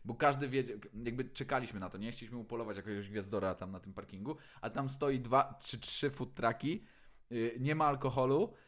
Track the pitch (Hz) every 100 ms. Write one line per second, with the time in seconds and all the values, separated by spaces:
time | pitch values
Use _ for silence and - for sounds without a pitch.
0 | 117 120 147 135 139 131 123 104 104 107
1 | 120 123 123 - 135 131 117 104 92 95
2 | 113 113 113 120 104 117 107 98 107 101
3 | 101 104 95 104 95 90 95 98 98 98
4 | 98 95 117 156 - - 113 123 135 -
5 | 143 131 117 135 - - - - - -
6 | 143 139 135 - 117 - 143 190 - -
7 | - - - 120 117 117 139 156 151 135
8 | 135 127 127 143 220 -